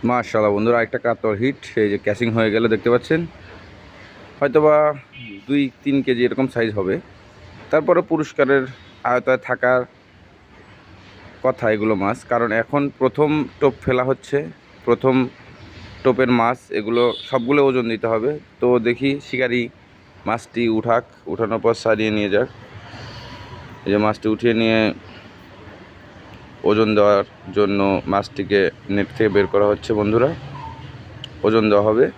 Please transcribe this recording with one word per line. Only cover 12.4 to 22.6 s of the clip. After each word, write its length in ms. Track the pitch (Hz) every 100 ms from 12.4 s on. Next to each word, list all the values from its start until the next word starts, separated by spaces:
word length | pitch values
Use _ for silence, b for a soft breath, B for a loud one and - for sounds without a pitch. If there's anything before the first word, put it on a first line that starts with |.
| 117 110
এখন 200 | 117 143 143 -
প্রথম 320 | 131 143 151 151 135 -
টোপ 140 | 143 -
ফেলা 200 | - 127
হচ্ছে, 340 | 127 131 - 143 160 - - -
প্রথম 300 | - 120 131 131 127 - - - - - - -
টোপের 280 | 131 120 127 123
মাছ 180 | 117 127 - -
এগুলো 240 | 104 120 120 - -
সবগুলো 320 | 135 117 143 139
ওজন 180 | 127 117
দিতে 140 | 110 113
হবে। 180 | 113 123 151 - -
তো 60 | 123 123 117
দেখি 240 | 123 139 139 -
শিকারি 360 | 127 127 120 120 - - - - - 101
মাছটি 360 | 117 - 117 117 110
উঠাক, 260 | 113 117 123 - -
উঠানোর 280 | 98 110 110
পর 100 | 113 113
সারিয়ে 300 | 117 107 110 107
নিয়ে 140 | 104
যাক। 140 | 101 131 -